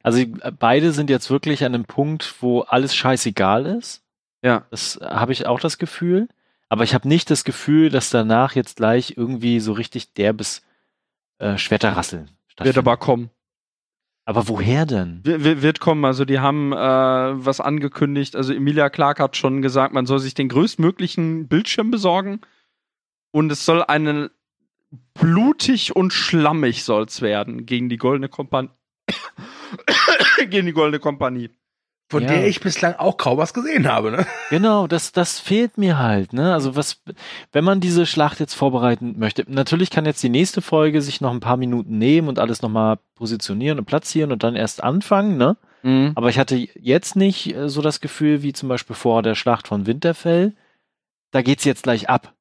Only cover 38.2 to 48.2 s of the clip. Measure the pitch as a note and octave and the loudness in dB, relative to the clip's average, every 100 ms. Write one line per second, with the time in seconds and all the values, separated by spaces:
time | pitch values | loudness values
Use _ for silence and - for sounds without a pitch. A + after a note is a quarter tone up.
38.2 | D3 - D3+ - C#3 B2+ B2 A#2 A#2+ G#2+ | 0 0 -8 0 0 2 2 2 -4 -4
39.2 | G#2+ - - C3+ C3+ E3 F#3 - D#3 C#3+ | -4 -2 -4 -2 0 0 0 0 0 0
40.2 | B2+ B2 F#3 - - D#3+ D#3 D3+ C#3+ - | 0 2 2 -2 0 2 2 2 -2 -4
41.2 | C3+ A#2+ A#2+ B2+ B2 A#2+ G#2+ G#2+ A#2+ D#3+ | -4 -4 -2 -2 0 -2 -2 0 4 4
42.2 | D#3 B2 A#2 A2+ A2+ A2 A2 A2 _ _ | 2 -2 -2 -2 -2 0 0 0 _ _
43.2 | A2+ A2+ - G2+ C#3 D3 G2+ D3+ - D#3+ | -6 -6 -4 -4 -2 -4 -2 -4 -2 -2
44.2 | D3+ A#2 A2+ A#2 A2 - - E3+ - G3+ | -2 0 0 0 -4 -2 -2 -2 2 2
45.2 | G#3 D#3 B2+ A3 _ _ B2+ C3 C#3+ D3+ | 2 2 2 2 _ _ 2 4 2 2
46.2 | A#2+ B2+ C3 B2+ B2 - A#2 D#3 - F#3+ | 2 2 2 0 -2 -6 0 2 2 2
47.2 | G3 F#3 - A#2+ C#3+ C#3+ D3+ - D3+ - | 2 2 -6 -6 -4 -2 -2 -4 -10 -2